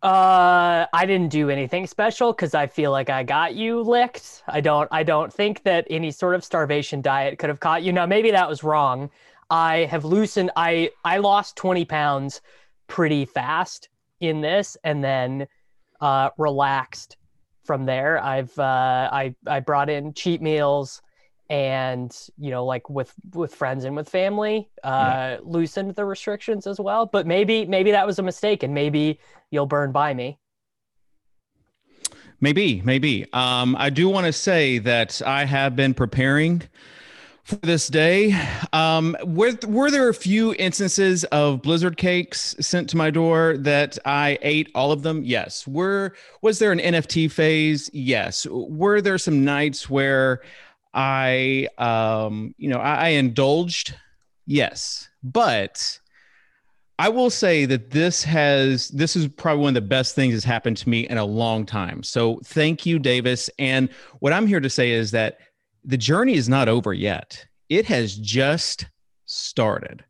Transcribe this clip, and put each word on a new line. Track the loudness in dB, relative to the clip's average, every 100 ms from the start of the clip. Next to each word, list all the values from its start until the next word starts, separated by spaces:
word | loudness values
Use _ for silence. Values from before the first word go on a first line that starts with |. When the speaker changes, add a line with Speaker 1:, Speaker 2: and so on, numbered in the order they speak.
| 4
Speaker 1:
Uh, | 4 6 6 6 6 4 2 0
I | 0
didn't | 2 2 2
do | 0 0
anything | 0 -2 -4
special | -6 -2 -2 2 0
'cause | 0 0
I | 0 -2
feel | 0 0
like | 0 -2
I | -4
got | -2 -2 -2 -2
you | -4 -2
licked. | 2 2 2 -2 -20 -18 -6
I | -2
don't, | 0 0 0
I | -2
don't | 0 0 -2
think | -2 -4 -2
that | 0 0 0
any | -4 -4
sort | -2 -2 -2
of |
starvation | -2 -2 0 -2 -2 -4
diet | -2 0 -2 -4
could | -6
have | -2
caught | 0 0
you. | 0
Now, | 0 2
maybe | 2 4
that | 4 2
was | -2
wrong. | 0 2 2 0 -6 _ _ _ _
I | 0 2 0 0
have | -2
loosened, | 0 0 0 0 -2
I, | 0 0 0 -2 -4
I | -2 0
lost | 2 2 0 -6
twenty | -2 0
pounds | -2 -2 0 -2 -6 -12 _ _ _ _ _
pretty | -2 0 0
fast | -2 -4 -4 -4 -4 -8 -20 _ _ _
in | -4 -2
this | 0 0 -2 -8
and | -4 -2
then, | 0 -2 -2 -6 -10 _ _ _ _ _
uh, | 0 0 0 0
relaxed | -2 0 0 0 -4 -12 -20 -20 _ _ _ _
from | _ -4
there. | -2 -2 0 0
I've, | 0 -4 -4 -2
uh, | 0 2 2 0 0
I, | -2 -4 -8
I | -6 -4
brought | 0 0 0
in | -2 -6
cheat | -6 -4 -2
meals | 0 0 2 0 -2 -12 _ _ _ _ _
and, | -2 -2 -2 -2 -4 -8 -14 -20 -14
you | -8
know, | -6
like, | -4 -6 -6
with, | -8 -8 -12 -16
with | -8 -8
friends | -4 -4 -4
and | -6
with | -8 -4
family, | -2 -2 -2 -2 -4 -6 -12
uh, | -4
Speaker 2:
Yeah. | 0 0 0 -4 -8
Speaker 1:
loosened | -6 -2 -2 -4 -6 -6
the | -6
restrictions | -6 -6 -8 -4 -6 -4
as | -6
well. | -2 0
But | 0 0 0
maybe, | 2 2 2 2
maybe | 2 4
that | 4 2
was | -2
a |
mistake, | -4 -2 -2 0
and | -2
maybe | 0 0 2 0 -2 _ -20 _
you'll | -4 0
burn | 0 0
by | 0 0
me. | -2 -8 -12 _ _ _ _ _ _ _ _ _ _ _ _ _ _ _ _ -14 -14 -20 _
Speaker 2:
Maybe, | 0 2 2 0 0
maybe. | 0 2 -2 -4
Um, | -4 -2 0 0 2
I | 0
do | 2 2
wanna | 2 0
say | -2 0 2 2 2
that | 2 2 0 -2 -2
I | -2
have | 0 0 0 2
been | 0
preparing | 2 0 2 2 2 2 0 -4 _ -20 -20 -20 -20 -20 _
for | -10 -6
this | 0 0 0
day. | 2 4 4 4 2 0 -6 -2
Um, | 0 2 2 0 -2
were, | -4 0 0 0 -2
were | 0 2
there | 2 2
a |
few | 2 0 2 2
instances | 0 -2 -2 -2 2 2 2
of | 0 2 2 0
Blizzard | 0 0 0 0
cakes | 0 0 -2 -6 -8 -6
sent | -2 -2 0
to | 0
my | 0
door | 2 2 4 2 2
that | 2 2 0 -4 -2
I | 0 2 0
ate | 0 0 -2
all | 0 0
of | 0
them? | -2 -4
Yes. | -2 -2 -2 -10 -8
Were, | -4 -2 -2 -4 -8 -20 -2
was | 0 2
there | 2
an | 2
N | 2
F | 0 0
T | 0 0
phase? | 2 2 4 2 0 -4
Yes. | -8 -2 0 0 -4 -6
Were | -8 -8 -2 2 2
there | 2 0
some | 0 2
nights | 2 2 -2 -4 -4
where | 0 2 2 2 0 -6 -20 -20 _ _
I, | -4 -2 0 0 0 0 0 -2 -2
um, | -2 0 0 0 -2 -6 -8 -8
you | -4
know, | -2
I, | -2
I | 0 2
indulged? | 2 2 2 2 2 0 -4 -8 -12 _ _ _ _
Yes. | -2 0 0 -4 -10 -10 -14 _
But | -4 2 2 2 -2 -6 -8 -10 _ _ _ _ _ _ _ _ _ -2
I | 0
will | 2 2
say | 2 2 2
that | 2 0 0
this | 0 2 0
has, | 0 2 4 4 2 0 -2
this | -2 0 0
is | -2
probably | -2 -2 2
one | 2
of | 2
the | 2
best | 0 0
things | 0 2
that's | 2
happened | 0 0 0 -2
to | 0
me | 0 0
in | -2
a |
long | -2 0 0 0
time. | -2 -4 -6 -8
So | -6 0 0 0
thank | -6 0 0 0
you, | 0 0
Davis. | 2 2 2 -2 -4 -4
And | 0 2 0 -2 -20 -4
what | 0
I'm | 2 2
here | 2
to | 0
say | 0 2
is | 2 0
that | 0 -2 -4 _ _ _ _
the | -4 -2
journey | 2 2 4
is | 2 2
not | 2 4
over | 2 0
yet. | -2 -2 -4 -8 -18 -20 _ _
It | 0 2
has | 0 0
just | -4 -2 0 2 0 -4 -8 -12 _ _ _
started. | -14 -10 -8 -2 0 0 -6 -18 -20